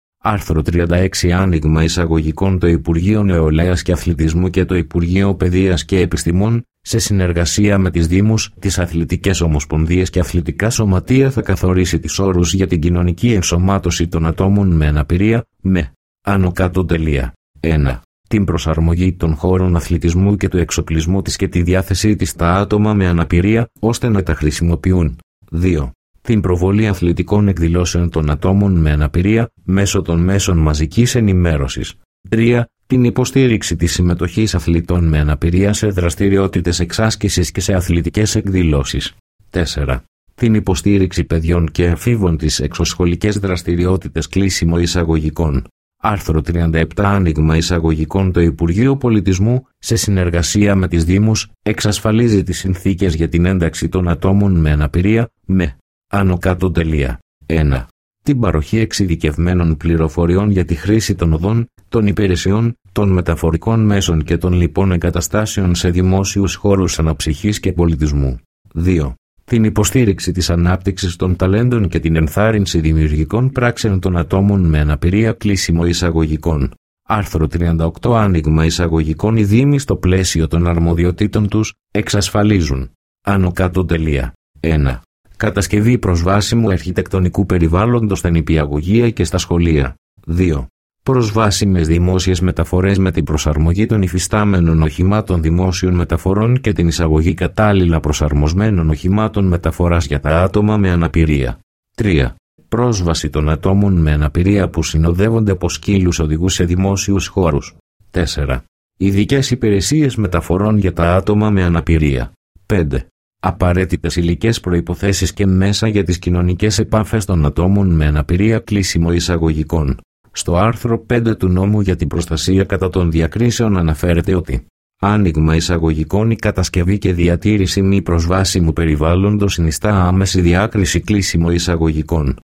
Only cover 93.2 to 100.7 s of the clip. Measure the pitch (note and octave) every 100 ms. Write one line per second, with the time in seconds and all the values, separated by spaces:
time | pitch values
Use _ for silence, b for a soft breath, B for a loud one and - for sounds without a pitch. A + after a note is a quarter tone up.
93.2 | D2 D#2 D#2 D2+ E2 F2+ A2 A2 F#2 F2+
94.2 | - G#2+ G#2 F#2+ E2 E2 D#2 D2+ F2+ G#2+
95.2 | - F2+ D#2+ E2+ F#2 F2+ F2+ F2+ F2 E2+
96.2 | F#2+ G2 A2+ B2+ A2+ E2+ E2+ D#2+ E2 D#2
97.2 | D#2+ - E2+ - G#2+ G2 F2 E2 D2 D2+
98.2 | D2+ C#2+ D2+ F2+ A2 F#2+ D#2 D2+ F2+ G#2
99.2 | G#2+ G#2 F#2+ E2+ D#2+ - F2 E2+ D2 C#2+
100.2 | D2 D#2+ F#2 G#2 G#2